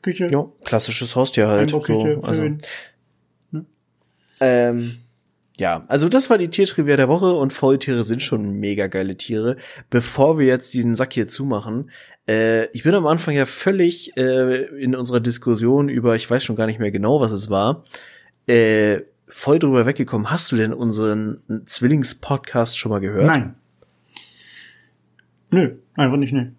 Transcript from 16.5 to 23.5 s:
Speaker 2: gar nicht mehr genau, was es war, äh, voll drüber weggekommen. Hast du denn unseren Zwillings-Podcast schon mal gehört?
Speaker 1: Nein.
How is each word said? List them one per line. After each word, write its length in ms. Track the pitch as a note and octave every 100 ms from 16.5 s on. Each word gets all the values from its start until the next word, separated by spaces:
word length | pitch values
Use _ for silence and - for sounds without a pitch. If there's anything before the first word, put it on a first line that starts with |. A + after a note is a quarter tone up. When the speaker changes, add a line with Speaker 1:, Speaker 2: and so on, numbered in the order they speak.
| A2
Speaker 2:
gar 80 | A2
nicht 140 | G#2+
mehr 120 | G#2+
genau, 300 | G2 G#2 D3
was 100 | A#2+
es 180 | G#2 G#2+
war, 360 | G2 G#2+ D#3+ _ - - - _ _ -
äh, 540 | A#2+ A2 G#2+ G#2+ G2+ - _ _
voll 320 | - - D#3+
drüber 260 | D#3 C3 A#2
weggekommen. 440 | - A2+ A2+ G#2
Hast 200 | E3+ -
du 60 | A#2+
denn 160 | A2
unseren 680 | A#2+ A#2 G#2+ A2 G#2+ G#2+ - - A2 -
Zwillings-Podcast 1120 | - B2 D3+ B2 - - C#3 - B2+ A#2 -
schon 120 | A2+
mal 80 | G#2
gehört? 280 | G2 G#2 D3+
Speaker 1:
Nein. 280 | D3+ F#2+